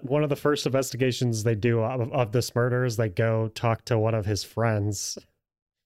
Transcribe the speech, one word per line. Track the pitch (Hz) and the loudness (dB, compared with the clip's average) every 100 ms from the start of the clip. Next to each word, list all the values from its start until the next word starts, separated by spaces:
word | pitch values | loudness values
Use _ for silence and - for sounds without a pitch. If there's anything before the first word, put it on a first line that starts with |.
one | 120 147 | 0 0
of | 151 | 0
the | 143 | 0
first | 147 147 139 | 0 0 0
investigations | 131 127 120 131 113 123 110 113 | 0 -2 0 0 0 -2 0 0
they | 107 | 2
do | 120 117 | 2 2
of, | 110 131 120 | 0 -2 -2
of | 147 110 | 0 0
this | 120 - | 0 0
murder | 120 123 123 | 0 0 0
is | 127 110 | 0 0
they | 110 | -2
go | 92 113 110 110 | 0 0 2 -2
talk | - 117 113 - | -2 0 0 0
to | 113 | 2
one | 110 | 2
of | 110 101 | 0 0
his | 101 | -2
friends. | - 110 117 107 104 101 - - - _ _ _ _ _ | -4 -2 0 2 0 -4 -8 -10 -16 _ _ _ _ _